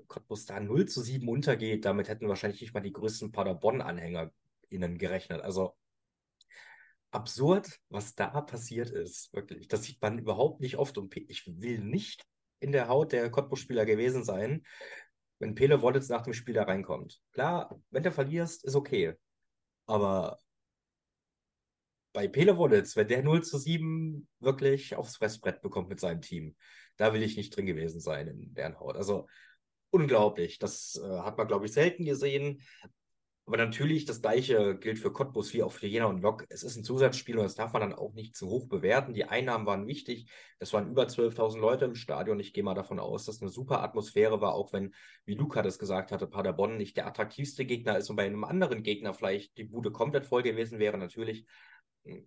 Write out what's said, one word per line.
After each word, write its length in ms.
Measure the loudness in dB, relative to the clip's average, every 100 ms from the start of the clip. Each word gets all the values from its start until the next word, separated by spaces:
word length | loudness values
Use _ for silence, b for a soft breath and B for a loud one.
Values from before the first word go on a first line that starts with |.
| -14
Cottbus 360 | -14 -10 -10
da 140 | -8 -8
null 280 | 0 2 2
zu 160 | 0
sieben 260 | -4 -4 -2
untergeht, 560 | 0 2 0 0 0
damit 240 | 0 0 -2
hätten 200 | -4 -4
wahrscheinlich 340 | -2 -4 -6
nicht 120 | -8
mal 60 | -6
die 120 | -6
größten 380 | -4 -4 -4 -6
Paderborn-AnhängerInnen 1700 | -2 -2 2 2 2 0 -6 -6 -6 -6 -10 _ _ _ -4 -4 -2
gerechnet. 440 | -2 -4 -4 -6
Also 340 | -4 -2 -2 -4 _ _ _ _ _ _ _ B B B B B _ -8
absurd, 640 | -6 2 4 4 2 -10 _
was 260 | -8 -6
da 140 | -4 -2 -2
passiert 480 | -6 -10 -8 -6 -4
ist, 420 | -6 -8 -10 -12
wirklich. 360 | -10 -10 -14 -4
Das 140 | -4
sieht 160 | -4 -4
man 160 | -4 -2
überhaupt 420 | -2 2 2 0
nicht 160 | -4 -2
oft 220 | -2 -4
und 100 | -10
Pe-, 180 | -12 -12
ich 180 | -14 -14
will 320 | -8 -6 -4
nicht 480 | -2 -2 -4 -12 -20 _ _ _
in 120 | 0
der 160 | 2 4
Haut 240 | 4 4
der 180 | 2 0
Cottbus-Spieler 560 | 0 -2 -4 -2 2 4
gewesen 360 | 4 4 0
sein, 420 | 0 -2 -2 -2 -6 B B B B _ _ -8
wenn 160 | -6
Pele 280 | 4 6 8
Wollitz 260 | 6 4 2
nach 140 | -2
dem 120 | -4
Spiel 200 | -6 -2
da 100 | 0
reinkommt. 560 | 2 0 -2 -6 -8 -18 _
Klar, 480 | -2 0 0 -4 -12 _
wenn 120 | 0
du 100 | 2
verlierst, 520 | 2 2 2 0 -4
ist 100 | 0
okay. 400 | 2 2 2 0 -2 _ _ _ _ _ _ 0
Aber 520 | 2 4 2 0 -6 _ _ _ _ _ _ _ _ _ _ _ _ _ _ _ _ _
bei 160 | -4 0
Pele 280 | 6 6 8
Wollitz, 400 | 8 8 6 2
wenn 120 | 4
der 140 | 4
null 200 | 6 4
zu 160 | 4 -4
sieben 720 | -2 0 0 -2 -4 -6 -12 _
wirklich 560 | 2 4 4 2 0 -6
aufs 200 | -6 -2
Fressbrett 460 | -2 -2 -4 -4
bekommt 260 | -4 -4 -4
mit 120 | -4
seinem 220 | -4 -4
Team, 340 | -6 -10 -10 -14 b b b b
da 160 | 2
will 100 | 4
ich 140 | 0 -2
nicht 180 | -6
drin 120 | -4 -2
gewesen 340 | -2 -4 -4
sein 260 | -4 -4 -6
in 280 | -10 -12
deren 240 | -8 -8 -8
Haut. 180 | -8 -4
Also 300 | -2 -2 -4 b b b _ _ _
unglaublich. 680 | 4 8 6 6 2 -4 -4
Das, 420 | -6 -6 -10 -10
äh, 160 | -6 -6
hat 160 | -4 -2
man, 80 | 0
glaub 180 | 0
ich, 80 | 2
selten 320 | 4 4 2
gesehen. 580 | -2 0 0 0 -2 -6 B B B _ _ _ _ _ -2
Aber 100 | 0
natürlich, 480 | 2 0 2 2 0
das 160 | -2
Gleiche 540 | 2 2 4 4 4 2
gilt 220 | -2 -2
für 140 | -2
Cottbus 420 | -2 -2 -2 -2
wie 80 | 0
auch 80 | -2
für 160 | -2 -2
Jena 200 | 2 2
und 140 | 2
Lok. 240 | 2 0 -4
Es 160 | -10
ist 100 | -10 -8
ein 60 |
Zusatzspiel 560 | -2 4 4 4 -2 0
und 60 |
das 100 | 0
darf 180 | 0 -2
man 80 | 0
dann 140 | -2
auch 180 | -4 -8
nicht 220 | -10 -14
zu 140 | -10 -4
hoch 180 | -4 -2
bewerten. 480 | 0 4 4 2
Die 100 | -2
Einnahmen 420 | -2 0 0 -2 -2
waren 200 | -2 -4
wichtig. 420 | -8 -8 -10 -12 B B B
Es 140 | -2
waren 180 | -2 0
über 160 | 2 2
zwölftausend 560 | 2 0 2 0 2
Leute 220 | 2 4
im 100 | 0
Stadion. 460 | -2 -6 -4 -2 -2
Ich 120 | -4
gehe 120 | -4
mal 100 | -2
davon 240 | -2 -4 -6
aus, 260 | -6 -6
dass 160 | -8 -8
eine 100 | -8
super 340 | -6 -2 -2
Atmosphäre 560 | -2 -4 0 4 4 4
war, 140 | 2
auch 180 | 0 -2
wenn, 200 | -4 -4 -8 b b -8
wie 80 |
Luca 280 | -2 -2 0
das 160 | 0 -2
gesagt 320 | -2 -2 -2
hatte, 160 | -6 -6
Paderborn 500 | -4 -2 0 0 0
nicht 200 | -6 -6
der 100 | -6
attraktivste 580 | -4 -6 -4 -6 -4
Gegner 320 | -4 -2 0 0
ist 140 | 0
und 60 | -2
bei 100 | -2
einem 160 | -2
anderen 400 | -2 0 2 0
Gegner 320 | -2 -2 -4
vielleicht 420 | -4 -2 -2 -4 -14
die 60 |
Bude 280 | -12 -6 -4
komplett 340 | 0 0 0 2
voll 160 | 2
gewesen 380 | 2 0 -2 0
wäre, 180 | 0 0
natürlich. 480 | -6 -6 -6 -8 -12 b b b _ _ -18 -18